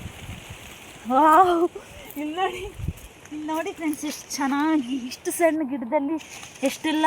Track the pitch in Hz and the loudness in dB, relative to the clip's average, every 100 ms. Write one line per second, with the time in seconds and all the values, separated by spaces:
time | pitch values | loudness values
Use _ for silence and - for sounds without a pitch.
0 | - - - - - - - - - - | -10 -14 -14 -14 -14 -16 -16 -18 -20 -14
1 | 214 262 311 320 370 339 339 403 - - | 2 6 8 10 8 6 2 -2 -16 -18
2 | - 285 302 330 370 370 403 - - - | -14 -8 -6 -2 -2 -2 -10 -6 -6 -8
3 | - - - 302 302 311 330 302 320 311 | -14 -20 -14 -10 -4 -4 -4 -4 -4 -4
4 | 302 - - - 277 277 311 311 240 269 | -6 -8 -8 -4 0 2 2 2 0 -4
5 | 247 - 359 320 330 311 269 269 233 302 | -6 -8 -6 2 2 2 -2 -4 -2 0
6 | 277 320 - - - - 262 - 311 311 | 0 -4 -6 -16 -16 -4 -4 -2 -2 4